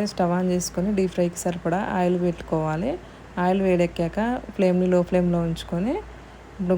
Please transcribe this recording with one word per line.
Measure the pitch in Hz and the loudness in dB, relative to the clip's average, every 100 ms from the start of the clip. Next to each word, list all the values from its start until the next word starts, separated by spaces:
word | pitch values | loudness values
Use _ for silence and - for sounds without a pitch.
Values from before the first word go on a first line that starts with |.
| 208 | -2
స్టవ్ | - 175 180 | 0 0 2
on | 185 | 2
చేసుకొని | 180 170 - 190 196 | 0 -2 -2 0 0
డీప్ | 185 180 | 0 0
ఫ్రైకి | 175 175 | -2 0
సరిపడా | 180 170 165 175 - 190 | -4 -2 -2 -2 -2 0
ఆయిల్ | 180 180 | 2 2
పెట్టుకోవాలి. | 175 170 - 160 156 156 226 349 - - - - | 0 -2 -2 -2 0 -2 -2 -4 -8 -20 -12 -2
ఆయిల్ | 180 196 190 | 2 4 4
వేడెక్కాక | 180 175 - 165 - 233 254 - - | 4 2 0 -2 0 -2 -2 -6 0
ఫ్లేమ్ని | 185 180 185 | 2 4 4
లో | 180 175 | 4 4
ఫ్లేమ్లో | 180 175 175 170 | 2 2 2 0
ఉంచుకొని | 165 - 170 214 381 427 - - - - - | -4 -4 -4 -2 -4 -6 -16 -20 -20 -18 -6
ఇప్పుడు | 185 | 0